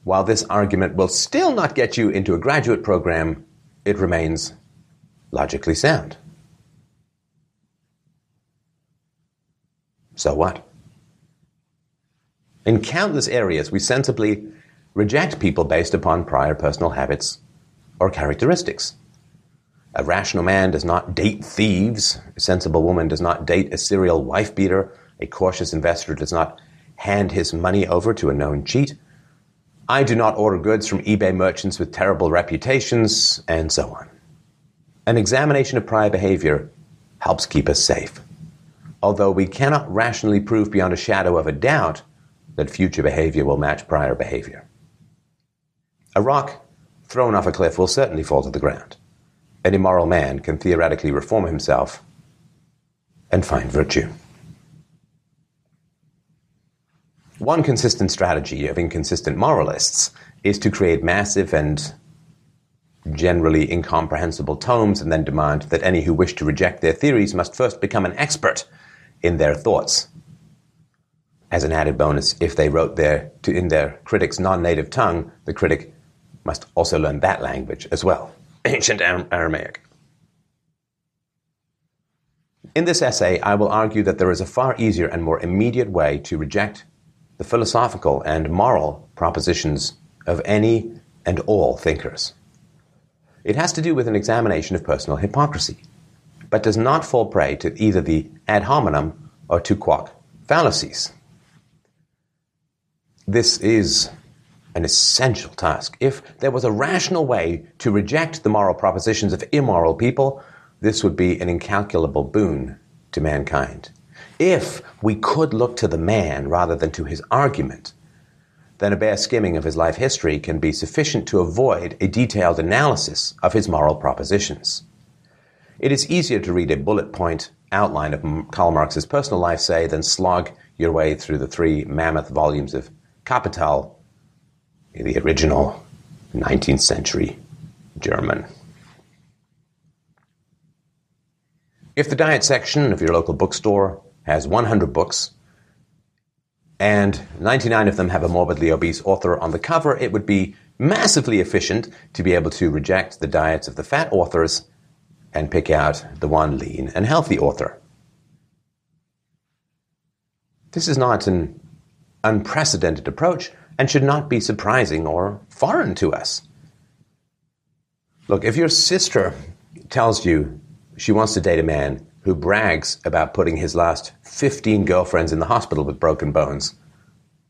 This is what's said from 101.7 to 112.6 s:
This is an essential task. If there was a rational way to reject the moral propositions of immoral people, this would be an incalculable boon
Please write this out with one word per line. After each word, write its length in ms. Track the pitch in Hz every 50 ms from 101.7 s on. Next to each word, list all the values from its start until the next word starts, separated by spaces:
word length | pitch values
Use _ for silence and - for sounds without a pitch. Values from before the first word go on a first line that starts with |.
| _ _ _ _ _ _ _ _ _ _ _ _ _ _ _ _ _ _ _ _ _ _ _ _ _ _ _ _ _ _ _ -
This 300 | 98 120 117 117 - -
is 520 | - 101 113 110 101 82 - - - - - - - - _ _ _ _ _ _ _ _ -
an 100 | 87 85
essential 640 | - - - - - - - 131 131 113 - - -
task. 440 | - - - 82 76 - - - - _
If 220 | - 135 135 - - - - _
there 120 | - 139
was 120 | 127 127 -
a 80 | 120
rational 540 | 107 104 135 151 - 240 - - 190 170 156
way 400 | 135 123 101 82 82 85 80 - - _ _
to 120 | - 120
reject 520 | 104 101 98 101 127 156 165 156 - - -
the 60 | 110
moral 240 | 107 107 101 95 87
propositions 600 | - - 95 92 95 - - 110 - - 98 -
of 100 | 90 - -
immoral 420 | - 147 139 - 98 87 82 82 80
people, 500 | - 113 120 120 - 135 135 135 - - - - - - _ _ _
this 220 | - 107 107 - -
would 120 | 98 78
be 240 | 78 90 90 87 -
an 80 | 90 87
incalculable 760 | 87 82 - - 101 98 104 101 - 87 82 73 67 71 69
boon 540 | 67 - 107 107 90 78 69